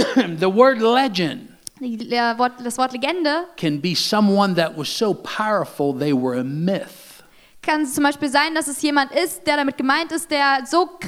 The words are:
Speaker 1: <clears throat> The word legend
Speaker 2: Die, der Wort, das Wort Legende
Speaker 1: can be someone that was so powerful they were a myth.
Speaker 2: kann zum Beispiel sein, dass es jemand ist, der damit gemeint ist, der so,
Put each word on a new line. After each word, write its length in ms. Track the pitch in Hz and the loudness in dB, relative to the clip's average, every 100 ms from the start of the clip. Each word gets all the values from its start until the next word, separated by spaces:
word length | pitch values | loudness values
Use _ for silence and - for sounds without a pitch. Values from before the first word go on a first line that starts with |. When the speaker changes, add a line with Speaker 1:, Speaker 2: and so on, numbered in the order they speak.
| - 262 | 2 2
Speaker 1:
<clears throat> 240 | 185 160 | 0 0
The 120 | 185 | 2
word 280 | 202 262 240 | 6 4 6
legend 680 | 226 247 269 185 160 - - - - - | 2 2 2 0 -2 -4 -14 -20 -20 -12
Speaker 2:
Die, 140 | 254 226 | -8 -8
der 420 | 240 240 233 226 | -4 0 0 0
Wort, 140 | 247 247 | -2 -2
das 140 | 240 233 | -8 -2
Wort 160 | 254 | -2
Legende 520 | 254 269 359 302 311 349 - | -2 -4 -2 0 -2 -4 -4
Speaker 1:
can 240 | 160 147 | -2 -2
be 140 | 175 156 | -2 -2
someone 580 | - 214 208 202 196 | 0 2 4 4 2
that 220 | 170 160 - | 2 0 -2
was 120 | 139 - | -6 -2
so 160 | 220 | 0
powerful 840 | 170 - - 214 202 143 - 143 131 | -2 -4 -4 0 0 -2 -2 -2 0
they 140 | 147 | 0
were 260 | 135 127 123 | 0 0 -2
a 60 | |
myth. 760 | 131 147 175 190 - - - - - _ _ - | -4 -2 -2 -2 -6 -16 -20 -20 -20 _ _ -10
Speaker 2:
kann 240 | - 302 285 | -4 -2 -2
zum 180 | 294 | 0
Beispiel 240 | 285 285 294 | 0 0 0
sein, 260 | 277 311 | 2 2
dass 140 | 320 277 | -2 -4
es 140 | 269 | -2
jemand 280 | 302 285 269 | 0 0 2
ist, 340 | 285 349 - - | 0 -2 -4 -2
der 100 | 294 | 0
damit 220 | 277 - | 0 0
gemeint 340 | 262 294 330 | 0 0 0
ist, 180 | 320 - | -6 -2
der 280 | 294 277 269 247 | 0 2 2 2
so, 240 | 330 359 - | 2 2 -4